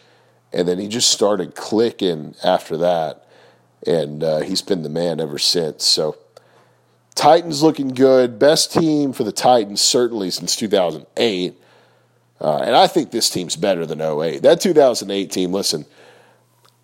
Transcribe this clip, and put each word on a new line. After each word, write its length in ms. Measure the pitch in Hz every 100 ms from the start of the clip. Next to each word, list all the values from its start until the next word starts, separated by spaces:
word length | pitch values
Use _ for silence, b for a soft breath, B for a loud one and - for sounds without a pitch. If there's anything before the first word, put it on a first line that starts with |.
| b b b b b
and 160 | - 87
then 100 | 90
he 80 | 101
just 240 | 117 -
started 460 | - 101 104 80 -
clicking 800 | - 107 117 - 92 80 76 -
after 320 | 87 90 - 80
that. 500 | 87 87 78 65 _ b b b b b
And, 380 | - 82 73 73
uh, 160 | 80 78
he's 200 | 78 -
been 200 | - 92
the 60 | 78
man 300 | 78 87 78
ever 180 | 80 71
since. 480 | - 87 80 -
So, 320 | - - 78 - _ - b b b b b b b -
Titans 440 | 139 170 170 147
looking 280 | 156 - 139
good. 500 | 127 135 131 123 110
Best 340 | 139 160 -
team 400 | - 160 151 143
for 120 | 123
the 80 | 113
Titans, 480 | - 131 123 101 101
certainly 500 | - 127 120 113 95
since 240 | - 87
two 140 | - 107
thousand 380 | 98 87 78 - -
eight. 420 | 117 92 90 - b b b b b b b -
Uh, 180 | 76 73
and 180 | 95 135
I 100 | 180
think 240 | 180 113
this 200 | 113 -
team's 260 | 104 85 -
better 280 | 101 90
than 160 | 80 78
oh 220 | 80 76
eight. 200 | 82 73
That 180 | 127 170
two 140 | 208
thousand 360 | 156 135 113 98
eight 220 | 98 90
team, 200 | - 92
listen, 340 | 95 95 80 71 b b b b b b _ _ _